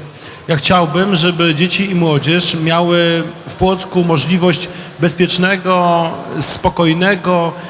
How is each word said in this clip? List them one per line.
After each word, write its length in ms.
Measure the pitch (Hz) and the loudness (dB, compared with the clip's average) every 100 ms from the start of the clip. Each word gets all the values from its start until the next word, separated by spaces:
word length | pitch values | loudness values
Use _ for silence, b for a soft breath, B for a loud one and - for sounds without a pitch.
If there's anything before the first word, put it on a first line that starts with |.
| - B B B - | -14 B B B -4
Ja 80 | 160 | -2
chciałbym, 600 | - 185 165 156 196 180 | 2 2 2 0 0 2
żeby 400 | 175 165 170 151 | 2 2 0 2
dzieci 360 | 180 - 196 | 0 0 -2
i 40 | 180 | 0
młodzież 640 | 165 147 127 170 175 170 | 2 2 2 0 0 -2
miały 600 | 156 170 175 175 170 165 165 - - | 0 2 2 2 2 0 -4 -10 -12
w 40 | |
Płocku 500 | - 185 190 - 180 | -2 0 0 -2 0
możliwość 680 | 170 160 147 185 180 - - B B B | 2 2 2 2 2 0 -4 B B B
bezpiecznego, 1120 | 165 - 175 - 185 190 175 185 175 170 165 170 135 147 | -2 2 0 2 0 0 0 2 4 2 0 -4 -8 -2
spokojnego 1120 | - - 185 - 165 160 185 196 180 180 170 170 B | 0 0 0 2 0 2 2 0 0 0 0 -6 B